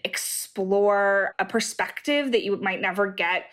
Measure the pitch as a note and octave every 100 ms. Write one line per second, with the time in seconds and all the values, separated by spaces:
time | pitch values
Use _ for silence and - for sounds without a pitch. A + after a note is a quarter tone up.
0 | F#3+ - - - - - F#3+ G3+ G3+ G3+
1 | G3+ G3 F#3+ - F#3+ A3+ - - F#3 -
2 | - D4 C#4 A#3 G3 G3+ G3 F#3 G3 F#3
3 | G3+ F#3+ F3 - -